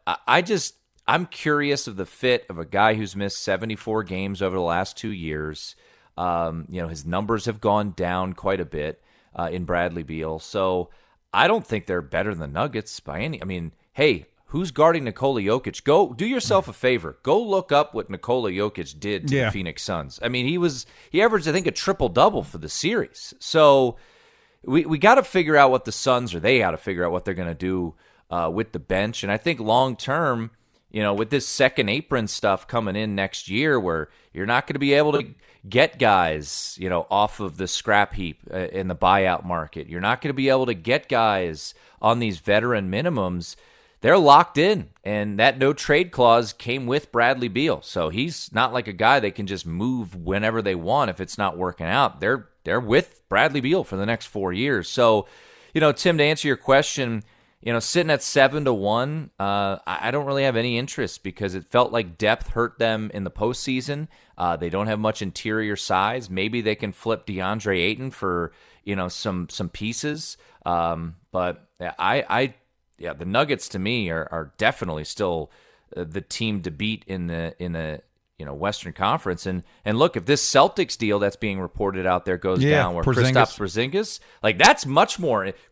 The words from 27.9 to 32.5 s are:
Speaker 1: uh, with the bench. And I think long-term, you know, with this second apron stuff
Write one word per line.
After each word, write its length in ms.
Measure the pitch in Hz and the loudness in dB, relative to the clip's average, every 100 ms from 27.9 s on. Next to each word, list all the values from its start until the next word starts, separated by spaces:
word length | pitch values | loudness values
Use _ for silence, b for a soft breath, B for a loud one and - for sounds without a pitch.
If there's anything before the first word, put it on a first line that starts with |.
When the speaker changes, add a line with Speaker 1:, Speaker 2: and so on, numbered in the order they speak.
| b b b _ | b b b _
Speaker 1:
uh, 200 | 85 82 | -2 0
with 200 | 95 110 | -2 -4
the 60 | 85 | -8
bench. 440 | - 92 107 117 | -2 0 0 -4
And 80 | 98 | -2
I 60 | 92 | -2
think 240 | 170 127 | -2 -2
long-term, 920 | 107 120 131 113 - 151 151 117 113 - _ _ _ | 2 2 2 -2 -4 -2 0 -2 -6 -12 _ _ _
you 120 | 107 | -2
know, 100 | 104 | 0
with 160 | 101 110 | 0 0
this 180 | 139 - | -2 -2
second 440 | - 127 - 104 | 2 2 2 0
apron 360 | 135 - 131 107 | -2 -2 -2 -2
stuff 400 | - 104 | 0 0